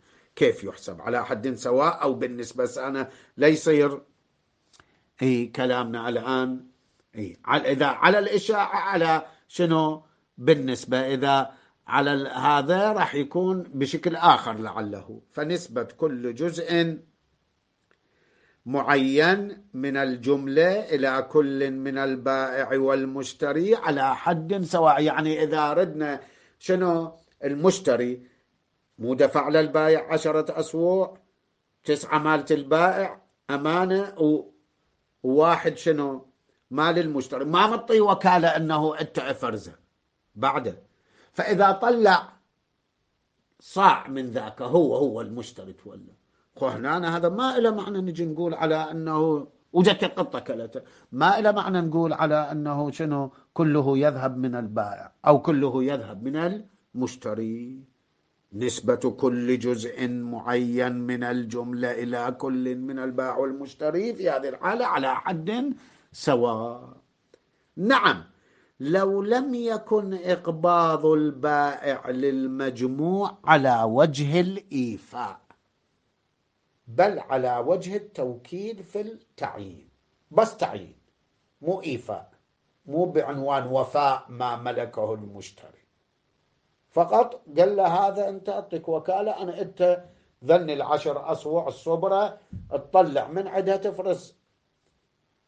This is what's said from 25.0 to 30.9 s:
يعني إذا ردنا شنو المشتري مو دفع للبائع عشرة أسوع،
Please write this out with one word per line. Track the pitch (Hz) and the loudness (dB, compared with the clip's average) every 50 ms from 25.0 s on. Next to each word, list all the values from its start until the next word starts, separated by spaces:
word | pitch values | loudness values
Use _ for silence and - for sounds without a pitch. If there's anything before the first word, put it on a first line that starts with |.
يعني | 151 151 131 156 156 156 156 151 | 4 2 2 0 0 0 0 0
إذا | 156 147 156 156 151 147 | 0 2 2 2 0 2
ردنا | 151 170 190 165 151 156 151 147 139 - - - _ _ _ _ _ _ | 2 2 0 0 -2 -4 -4 -4 -6 -8 -10 -16 _ _ _ _ _ _
شنو | - - 185 180 185 175 170 165 165 165 - - _ _ _ _ 139 | -2 -2 0 2 2 2 0 0 -2 -6 -10 -18 _ _ _ _ -6
المشتري | 139 143 143 165 185 185 - - 135 120 117 123 123 123 123 - _ _ _ _ _ _ _ _ _ _ _ _ _ _ - | -4 -2 2 2 2 2 2 2 0 2 2 0 -2 -4 -8 -12 _ _ _ _ _ _ _ _ _ _ _ _ _ _ -8
مو | 113 120 131 | -4 -2 2
دفع | 127 - - - 151 131 147 | 4 4 4 4 2 2 4
للبائع | 151 156 156 151 156 156 156 156 160 156 - - | 4 4 4 4 2 2 4 6 4 4 2 0
عشرة | 160 156 - 156 151 156 156 160 151 160 | -2 0 0 0 0 0 -2 -2 -4 -6
أسوع، | 156 - - 160 170 180 | -6 -4 -2 0 2 2